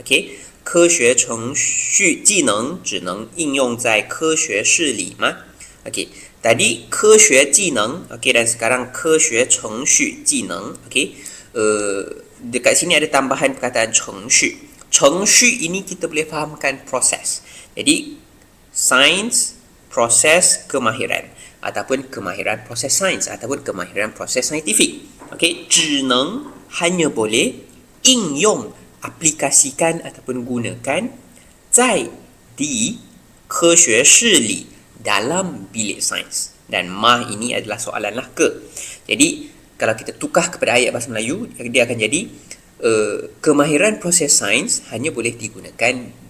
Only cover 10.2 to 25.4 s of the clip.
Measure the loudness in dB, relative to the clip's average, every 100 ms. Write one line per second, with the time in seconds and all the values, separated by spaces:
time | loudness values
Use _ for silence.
10.2 | -4 -2 -4 -8 -8 -14 -4 -4 -4 -8
11.2 | -18 -18 -10 0 0 2 -2 -6 -8 -12
12.2 | -18 -16 -6 0 2 2 2 0 2 0
13.2 | 0 0 -2 -2 -4 -2 0 -2 -4 -10
14.2 | 0 2 2 -4 -18 -20 -2 4 4 4
15.2 | 4 4 4 2 -4 -6 -8 -8 -4 -4
16.2 | -4 -6 -6 -4 -4 -4 -6 -2 0 -2
17.2 | -6 -8 -12 -20 -14 -4 0 0 -2 -16
18.2 | -20 -20 -20 _ _ -2 2 6 6 4
19.2 | 0 -2 -2 -6 -20 _ -8 -2 2 4
20.2 | 6 6 4 0 -2 -2 -2 -2 -4 -6
21.2 | -6 -20 -20 -12 -8 -8 -4 -4 -4 -10
22.2 | -8 -6 -6 -6 -8 -8 -2 0 0 -2
23.2 | -4 -6 -8 -6 -6 -8 -6 -4 -6 -6
24.2 | -4 -2 -2 -4 0 2 2 -2 -18 -20
25.2 | -18 -2